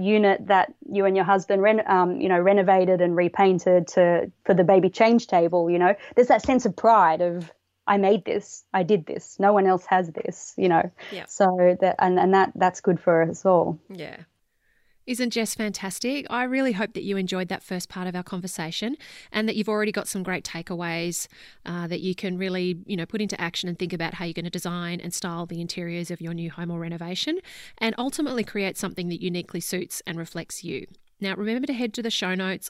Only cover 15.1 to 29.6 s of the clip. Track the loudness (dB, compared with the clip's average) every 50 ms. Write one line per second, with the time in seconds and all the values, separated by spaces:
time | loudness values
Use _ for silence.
15.1 | -4 -4 -4 -4 -2 -2 -4 -4 -4 -4 -6 -6 -6 -6 -8 -8 -8 -6 -6 -6
16.1 | -6 -6 -6 -6 -6 -4 -4 -2 -2 0 0 0 0 -2 -4 -6 -6 -8 -6 -4
17.1 | -4 -4 -2 -4 -4 -4 -4 -6 -6 -10 -8 -8 -8 -8 -8 -10 -10 -10 -8 -6
18.1 | -6 -8 -8 -8 -10 -10 -8 -10 -8 -8 -8 -8 -8 -6 -6 -6 -8 -8 -12 -20
19.1 | -20 -20 -18 -10 -6 -4 -2 -2 -2 -2 -2 -2 -2 -2 -2 -2 -2 -4 -6 -6
20.1 | -6 -8 -6 -6 -6 -6 -8 -10 -12 -12 -10 -8 -8 -8 -6 -6 -6 -6 -6 -6
21.1 | -6 -8 -8 -10 _ -20 -20 -20 -20 _ -12 -10 -8 -6 -6 -6 -6 -6 -4 -4
22.1 | -6 -4 -6 -6 -6 -4 -4 -4 -4 -2 -2 -4 -4 -6 -8 -8 -6 -6 -6 -6
23.1 | -6 -6 -6 -6 -6 -6 -6 -6 -6 -6 -8 -8 -6 -6 -6 -6 -6 -6 -6 -6
24.1 | -8 -8 -8 -8 -8 -8 -8 -8 -8 -8 -8 -6 -8 -8 -8 -8 -8 -8 -10 -10
25.1 | -10 -8 -8 -8 -8 -8 -8 -8 -8 -10 -8 -8 -8 -10 -8 -8 -8 -8 -8 -8
26.1 | -10 -10 -10 -8 -8 -8 -8 -8 -8 -8 -8 -8 -6 -8 -8 -8 -10 -10 -10 -10
27.1 | -6 -6 -4 -4 -4 -6 -6 -12 -20 -20 -20 -18 -10 -4 -4 -4 -2 -2 -4 -6
28.1 | -4 -4 -4 -4 -2 -4 -6 -4 -4 -4 -4 -4 -4 -6 -8 -8 -6 -6 -6 -6
29.1 | -6 -6 -6 -6 -6 -6 -8 -8 -10 -10